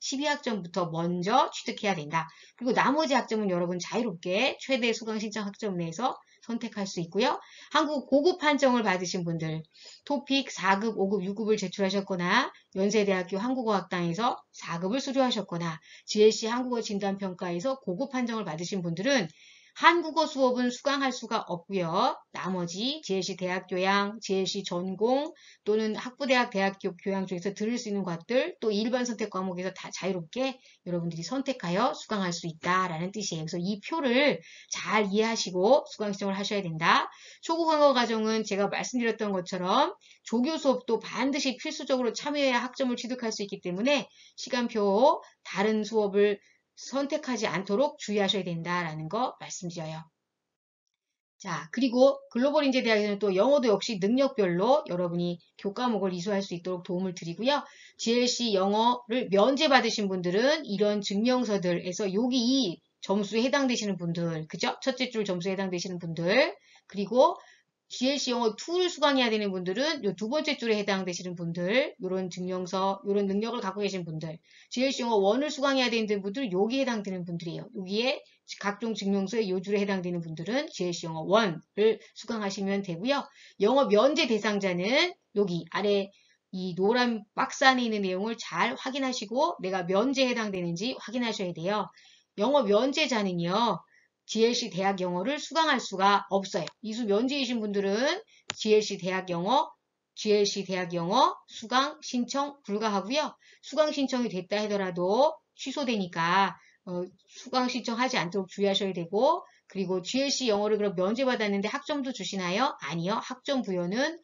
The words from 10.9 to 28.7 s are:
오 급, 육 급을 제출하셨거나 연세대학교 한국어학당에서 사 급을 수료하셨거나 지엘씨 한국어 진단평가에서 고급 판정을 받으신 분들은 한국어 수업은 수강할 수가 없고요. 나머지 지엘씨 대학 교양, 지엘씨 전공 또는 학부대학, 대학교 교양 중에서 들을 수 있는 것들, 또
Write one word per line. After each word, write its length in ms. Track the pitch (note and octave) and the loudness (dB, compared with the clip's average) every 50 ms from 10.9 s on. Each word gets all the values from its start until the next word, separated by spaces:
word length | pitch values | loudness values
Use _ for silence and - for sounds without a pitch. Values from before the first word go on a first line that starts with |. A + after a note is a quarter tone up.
| G#3+ F#3+ | 0 0
오 100 | G3 F#3+ | 0 0
급, 160 | G#3 G3 F3 | 0 -2 -2
육 100 | G3 G3+ | -4 -6
급을 220 | A3 A3 G#3 A3 | -2 0 0 0
제출하셨거나 960 | G#3 F#3+ F3+ - - G3 F#3+ F#3+ G3+ F#3+ - F#3+ F3 F3 F3+ G3+ B3 C#4+ F#4+ - - _ _ - | 0 0 -4 -2 0 0 0 0 0 -2 -2 -2 -2 0 2 2 2 2 0 -4 -12 _ _ -4
연세대학교 600 | F#3+ G3 G#3 G3+ G#3+ G3+ G3 F#3+ F#3 F3+ F3+ G3 F#3+ | 0 0 2 4 4 4 4 2 0 0 -2 -4 -4
한국어학당에서 960 | A3 B3+ C4 C4 A3+ A3 G#3 F#3 F3 - F#3+ F3+ F3 E3+ E3 F#3+ A#3 B3+ F#4 - - _ - | -2 -2 -2 -2 0 0 0 0 0 -2 -2 -2 0 0 0 0 0 0 -2 -2 -8 _ -20
사 260 | - - E3 E3 E3+ | -16 -10 -8 -6 -4
급을 220 | F3+ F#3+ A#3 C#4 | -2 -2 -2 -2
수료하셨거나 800 | - C#4+ A#3+ C4+ C4 B3 A3+ A3 - - F3 E3+ E3+ E3 D#3+ D#3 - - - - - | -2 0 2 2 2 2 2 0 -4 -4 -4 -4 -4 -4 -6 -8 -12 -18 -20 -16 -10
지엘씨 420 | - - G#3+ G#3+ A3 A3 - A3+ | -2 4 6 8 8 6 4 0
한국어 340 | A3 A#3+ B3 B3+ B3+ A#3+ A#3 | -2 -2 -2 -2 -2 -2 -4
진단평가에서 1000 | A3 - G#3 G3 G3+ G3 G3 G3 G3+ F#3 F3+ - F#3+ F3+ F3 F3 F3+ C4+ C4+ C4 | -2 -2 -4 -2 -2 -2 -2 -2 -4 -6 -6 -6 -4 -4 -2 -2 -2 -2 -4 -4
고급 300 | - F#3+ F3+ F3+ C4+ - | -4 -4 -4 -2 -4 -4
판정을 340 | - B3+ B3 A#3 A3+ A3 G3+ | -2 -2 -2 -2 -2 -4 -4
받으신 380 | E3+ D3+ D#3+ F3 E3+ G#3 F#3+ E3+ | -4 -6 -6 -6 -4 -4 -4 -2
분들은 460 | F3 E3 E3 G3+ C4+ C#4+ B3 F3 D#3 - - - - - - _ _ - | -2 -2 -2 0 2 2 2 2 -2 -6 -14 -20 -20 -20 -20 _ _ -4
한국어 500 | - D4 E4 E4+ F4 E4 D#4 D4 E4 D#4 | 2 4 6 6 6 2 0 0 0 0
수업은 440 | - - C4+ C4 B3 A3 B3 B3 B3 | 0 2 2 2 2 4 2 0 0
수강할 400 | B3 - - C#4 C4+ C#4 C4+ C4 | -2 -2 -2 -2 0 0 0 -2
수가 300 | B3 - A#3 G#3+ A3+ G#3+ - - | -2 -4 -6 -4 -4 -4 -4 -4
없고요. 680 | F3+ E3+ - - G3 F#3 E3+ D#3+ E3+ G3 B3 C#4+ - - - _ | -6 -8 -6 -4 -2 -2 0 0 2 2 2 2 0 -2 -8 _
나머지 720 | - E3+ D3 F3+ F#3+ F3+ F3 E3+ F3 F#3+ A3+ C4+ D4 D#4 D#4 | -12 -8 -4 -4 -2 -2 -2 -4 -4 -4 -4 -4 -4 -4 -4
지엘씨 340 | - F#3+ F#3+ F3 G3 F#3 | -4 -2 -2 -2 -4 -6
대학 300 | F3 F#3 F3+ F3+ F#3 F3+ | -4 -4 -4 -4 -4 -6
교양, 540 | - F#3+ F3+ F#3 F#3+ G3 G3+ G3+ G3+ A3 A3+ | -4 -2 0 2 4 4 2 2 0 -4 -6
지엘씨 420 | - - F#3+ F#3+ F#3+ F3+ - G3+ - | -4 -2 0 0 0 0 -2 -4 -4
전공 720 | - F#3 F3 F#3 F#3+ F#3 F3 G#3+ A#3+ C4 C#4 D4+ E4 - - - - - _ - | -4 -4 -4 -4 -4 -2 0 2 2 2 2 0 -2 -8 -14 -20 -20 -20 _ -2
또는 320 | G3+ G#3+ A3 A3 G#3+ G#3+ | 0 0 0 0 -2 -4
학부대학, 540 | G#3 - B3 B3 - C#4+ B3 C4 B3 A#3+ A#3+ | -4 -8 -10 -8 -4 0 2 2 2 2 0
대학교 440 | - F#3+ G3 G3 G3 - - G3 F3+ - - | 0 0 0 0 0 -2 -6 -6 -6 -6 -4
교양 240 | G3+ G3 F#3+ F#3 | -4 -2 -2 -2
중에서 280 | F#3+ F#3 F3 F3+ G3+ F#3+ | -4 -6 -4 -4 -4 -4
들을 220 | - G#3+ A3 B3 | -4 -2 -2 -2
수 120 | A#3+ - G#3+ | -4 -4 -4
있는 160 | G3+ G3 F#3 | -4 -4 -2
것들, 520 | F3+ E3+ E3+ - - A#3+ C4 D4+ F4 F4+ - | -4 -4 -6 -4 -2 0 0 0 0 -2 -4
또 100 | - A3 | -2 0